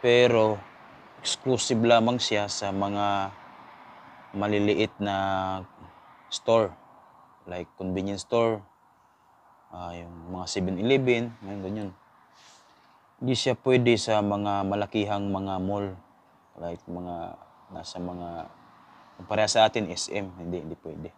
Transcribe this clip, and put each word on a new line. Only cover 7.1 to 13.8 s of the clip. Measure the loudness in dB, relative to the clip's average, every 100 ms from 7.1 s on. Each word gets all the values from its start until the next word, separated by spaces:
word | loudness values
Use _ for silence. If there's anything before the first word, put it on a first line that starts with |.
| -20 -20 _
like | -12 -10 -12 _
convenience | -4 -4 -4 -6
store, | -2 2 2 0 -6 _ _ _ _ _ _ _ _ _ _
ah, | -12 -12
yung | -12 -14 -16 -12
mga | -10 -6
seven-Eleven, | -2 -2 0 2 2 4 2 0 -10
ganyan, | -12 -8
ganyan. | -8 -8 -10 -12 _ _ _ _ -20 -20 _ _ _ _ _ _
Hindi | -2 0
siya | 0 0
pwede | 4 4